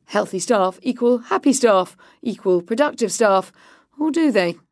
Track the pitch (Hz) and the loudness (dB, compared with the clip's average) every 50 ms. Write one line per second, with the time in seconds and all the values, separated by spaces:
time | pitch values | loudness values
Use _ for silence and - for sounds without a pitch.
0 | _ - - 208 208 - 196 180 - - 233 202 185 185 185 - - 254 247 - | _ -4 -4 -4 -4 -2 -6 -8 -2 0 0 0 0 -2 -4 -6 -6 -6 -4 0
1 | 240 240 247 240 240 - 392 - - 285 247 - 240 226 196 185 180 - - _ | 0 0 0 0 -2 -4 -6 0 0 0 2 2 2 4 4 2 0 -2 -8 _
2 | _ _ _ _ - 240 185 - - 190 180 175 180 - 226 233 294 294 - - | _ _ _ _ -10 -10 -10 -4 -2 0 0 0 0 -4 -2 -2 -2 -2 -2 -4
3 | 233 190 - - 226 202 190 190 185 - _ _ _ - - _ _ _ _ 285 | -4 -4 -2 0 2 2 2 0 0 -4 _ _ _ -20 -20 _ _ _ _ -6
4 | 302 320 269 330 320 285 214 196 180 175 170 - _ _ | -4 -2 0 0 0 2 2 2 0 0 -4 -8 _ _